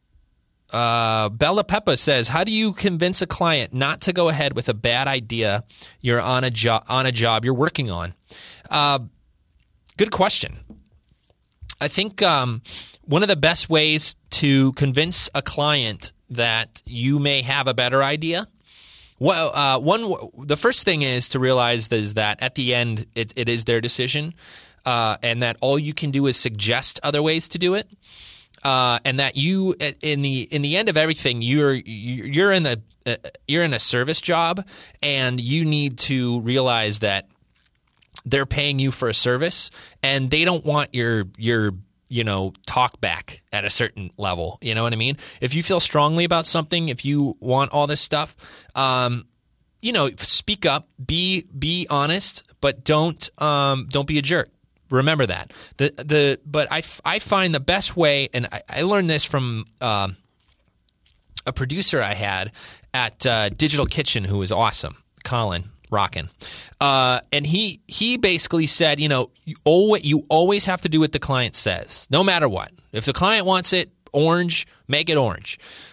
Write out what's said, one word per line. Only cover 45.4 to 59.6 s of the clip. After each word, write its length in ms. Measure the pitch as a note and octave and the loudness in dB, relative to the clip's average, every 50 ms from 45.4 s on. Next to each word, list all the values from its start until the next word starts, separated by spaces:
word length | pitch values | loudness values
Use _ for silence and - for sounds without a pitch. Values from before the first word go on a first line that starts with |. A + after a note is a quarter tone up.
| - | -4
If 120 | B2+ C#3 | -2 -2
you 80 | E3 E3 | -2 -2
feel 180 | - G3 E3+ | 0 0 0
strongly 440 | - - - D3+ D3 D3+ D#3+ E3+ F3 | 0 0 2 2 2 2 2 2 0
about 220 | E3+ E3+ E3 D#3+ | 2 0 0 0
something, 420 | - - E3+ D#3 - F3+ E3+ E3 D#3 | 0 0 -2 -2 -2 -2 -2 -2 -2
if 160 | B2+ - - | -4 -4 -4
you 320 | C#3 D3 D3 C#3+ C3+ - - | -2 0 0 0 0 -2 -4
want 320 | - A#2 B2+ C3+ C#3 - - | -2 0 2 2 2 0 0
all 140 | D3 D3 | 0 0
this 140 | C#3+ D3+ C#3 | 0 0 -2
stuff, 340 | - - - D3 D3+ - - - - - - - - - _ | -2 0 -2 -2 -2 -4 -8 -16 -20 -20 -20 -20 -20 -10 _
um, 520 | C3 C3+ C3 B2+ B2+ B2 A#2+ A#2+ A#2+ - - _ _ _ _ _ _ _ _ _ _ | 0 0 2 2 2 0 0 -2 -4 -8 -12 _ _ _ _ _ _ _ _ _ _
you 120 | - A3+ A#3+ | -4 -2 0
know, 160 | F#3+ C#3+ C3 F#2+ | 2 0 0 -2
speak 480 | - - - - - - - G#3 - - | -4 -6 -4 -2 -2 -2 -4 -6 -2 0
up, 240 | D#3+ C3+ D3 - - _ - C3 | 0 0 0 -4 -8 _ -14 -8
be, 420 | - D#3 E3+ F3+ F#3 F#3+ F3+ - - - C#3 | -4 -2 0 0 0 0 0 -2 -6 -10 -6
be 280 | C3+ D#3 F3 F3+ E3+ - | -4 -2 -2 -2 -2 -2
honest, 540 | D3 C#3+ C#3+ D3+ E3 G3 F#3 - - - - _ _ _ - | 0 0 0 0 0 -2 -2 -4 -4 -6 -12 _ _ _ -2
but 200 | C#3 C#3 - - | -2 -2 -2 0
don't, 460 | - D3+ D3+ D#3 E3+ D#3+ - - - - - C#3+ | 2 2 2 2 2 -2 -4 -8 -10 -6 -2 -2
um, 460 | D3+ D3 C#3+ C#3 C#3 C3+ C3 C3 C#3 | 0 2 2 2 0 0 -2 -4 -4
don't 160 | B2 C#3+ C#3 | -4 -4 -2
be 120 | D3 D#3 D3 | 0 -2 -2
a 40 | C#3 | 0
jerk. 280 | C#3 F3 E3 - - _ _ _ _ _ _ _ _ C3 | 0 0 0 -2 -4 _ _ _ _ _ _ _ _ 0
Remember 320 | B2+ C3+ D#3 D#3+ D3 C3 | 2 2 2 2 2 0
that. 260 | G2 F2 F#2 - - - - - - - | 0 -2 -6 -8 -12 -18 -20 -20 -20 -4
The, 160 | - C3+ D3+ - | -2 -2 -2 -2
the, 440 | - C#3+ D3 D3+ D3+ C#3+ C#3 C3+ - - | -4 -4 0 2 4 4 4 2 0 -4
but 240 | D3 D3 D#3 C#3+ - - | -4 -2 -2 -2 0 -2
I 60 | D#3+ | -4
f-, 220 | E3+ - - - - | -6 -8 -14 -8 -4
I 140 | D3 F3 G#3+ | -2 -2 -2
find 360 | - - G#3 F#3+ F#3 F3+ D#3 | 0 0 2 2 2 2 0
the 60 | C#3+ | 0
best 360 | C#3 - F3+ G3 F#3 - - | 0 0 0 0 0 -2 0
way, 320 | F3 E3 D3 C#3+ C#3 C#3 - - | 2 4 4 4 4 0 0 -2
and 140 | B2 A#2+ - | -4 -4 -4
I, 120 | - - - - | -6 -10 -10 -8
I 140 | - C3+ D#3+ | -4 -2 0
learned 280 | F#3 G#3 G3+ F#3 E3 | 2 2 2 2 2
this 140 | D#3 D3 - | 2 2 0
from, 420 | - - C#3 B2+ B2 A#2 A2 | 0 0 -2 -2 -2 -4 -6